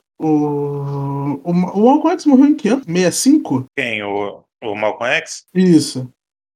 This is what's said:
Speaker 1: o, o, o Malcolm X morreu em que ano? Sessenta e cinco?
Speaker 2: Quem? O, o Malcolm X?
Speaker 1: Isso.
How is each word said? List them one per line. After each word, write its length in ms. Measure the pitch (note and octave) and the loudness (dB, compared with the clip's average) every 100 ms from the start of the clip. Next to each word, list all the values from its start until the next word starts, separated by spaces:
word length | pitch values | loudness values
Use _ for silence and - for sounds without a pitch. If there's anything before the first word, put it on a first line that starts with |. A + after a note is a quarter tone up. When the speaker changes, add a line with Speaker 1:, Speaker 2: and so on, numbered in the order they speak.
| _ - | _ -8
Speaker 1:
o, 1200 | D#3 D3+ D3 C#3+ C#3+ C#3+ C#3 C#3+ C#3 C#3 C#3+ C#3 | -2 0 0 -2 -4 -6 -6 -6 -6 -4 -6 -6
o, 60 | F3 | -2
o 40 | |
Malcolm 560 | F3 F3+ G3 A3+ D4 D#4+ | -2 -2 2 4 4 2
X 140 | F4+ D4 | 0 4
morreu 200 | B3+ C#4+ | 6 6
em 60 | |
que 140 | D4 F#3+ | 2 0
ano? 140 | C4+ | -2
Sessenta 240 | E3+ F3 F3+ | -2 0 0
e 40 | |
cinco? 520 | - B3+ D#4 - C3 B2 | 0 2 2 0 -4 -6
Speaker 2:
Quem? 280 | - B2 G#2+ | -6 -6 -6
O, 400 | G#2 G2+ G2+ - _ _ | -4 -4 -6 -10 _ _
o 120 | A#2 | -8
Malcolm 360 | G#2 G#2+ - A#2 | -4 -4 -2 -2
X? 320 | D#3 - - - | -2 -4 -14 -6
Speaker 1:
Isso. 560 | F3+ F#3 D#3+ C#3 C3 B2 _ _ _ _ | 0 4 4 2 -6 -12 _ _ _ _